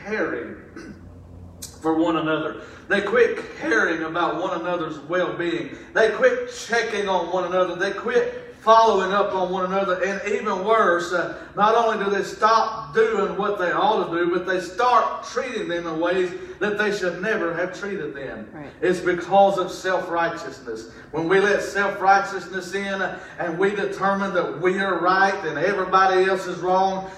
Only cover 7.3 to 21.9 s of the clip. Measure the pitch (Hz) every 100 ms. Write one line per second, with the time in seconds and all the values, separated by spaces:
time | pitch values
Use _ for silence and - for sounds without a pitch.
7.3 | 185 175 185 180 170 196 196 226 240 -
8.3 | - - - 214 226 226 196 190 202 202
9.3 | 190 180 190 185 196 190 180 185 196 202
10.3 | 208 180 185 196 170 185 170 - 180 160
11.3 | - - 185 214 226 226 202 196 196 -
12.3 | - 220 226 220 - - 220 220 208 185
13.3 | 180 202 180 175 160 196 214 165 170 175
14.3 | 180 180 185 - - 247 233 - - -
15.3 | 240 262 220 165 170 170 160 175 190 180
16.3 | - - - 208 202 208 175 180 170 208
17.3 | 196 170 165 180 - 202 180 151 143 131
18.3 | 113 - 160 139 - 170 175 175 170 170
19.3 | 196 196 185 170 - 185 180 160 170 170
20.3 | - 135 - 120 110 - - - 151 165
21.3 | 196 202 - - 196 196